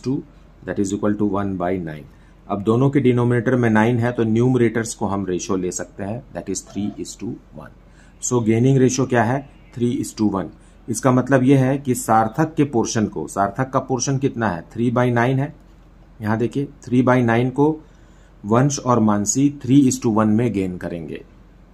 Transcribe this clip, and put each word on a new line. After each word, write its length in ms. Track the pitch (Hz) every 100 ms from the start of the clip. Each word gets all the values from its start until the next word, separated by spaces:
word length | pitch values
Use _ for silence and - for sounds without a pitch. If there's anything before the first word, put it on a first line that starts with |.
two 140 | 123 151 - - - - -
that 120 | 90
is 80 | 95
equal 280 | 101 107 104
to 160 | 104
one 260 | 98 101 92
by 220 | 87 95
nine। 220 | 80 78 67 - - - -
अब 160 | 98
दोनों 260 | 101 117 139
के 100 | 139
डिनोमिनेटर 560 | 123 120 120 120 110 123
में 140 | 117
नाइन 300 | 107 113 123
है, 120 | 120
तो 120 | -
न्यूमरेटर्स 720 | 113 113 127 123 117 117 113 -
को 100 | 101
हम 200 | 101 92
रेशियो 320 | 90 - 95
ले 140 | 90
सकते 320 | - 87 -
हैं, 200 | 98 120 -
that 120 | - -
is 140 | 92
three 320 | - 101 104 -
is 180 | 90 -
to 80 | 101 - - 73
one। 80 | - - - - - - -
So 180 | 123 110
gaining 320 | 113 131 135
ratio 300 | 127 - 127
क्या 140 | 123
है? 260 | 110 139 139 - - 117
Three 280 | 120 - 107
is 160 | -
to 100 | 107
one। 140 | 95 85 - - - -
इसका 220 | 117 135
मतलब 320 | 123 127 135
यह 220 | 127 135 127
है 120 | 139
कि 180 | 135 117
सार्थक 600 | - 110 110 - 160 -
के 80 |
पोर्शन 440 | 143 117 104 113 98
को, 200 | 80 73
सार्थक 420 | 98 101 - 127
का 100 | 135
पोर्शन 380 | 131 127 139 135
कितना 320 | 139 117 110
है? 200 | 85 -
three 200 | 110 123
by 180 | 120 123
nine 320 | 120 123 135
है। 160 | 147 - - - - - - -
यहाँ 160 | 107 110
देखिए, 320 | 117 135 139 -
three 200 | - 123 127
by 200 | 127 117
nine 260 | 113 127
को 280 | 127 151 156 - - - - - - 101
वंश 340 | 117 143 139
और 200 | 127 117
मानसी 600 | 107 104 101 131 143 143 120
three 260 | 139 127
is 80 | 120
to 120 | 123
one 140 | 107 110
में 260 | 107 123
gain 240 | 98 92 90
करेंगे, 480 | 85 87 78 73 - - - - -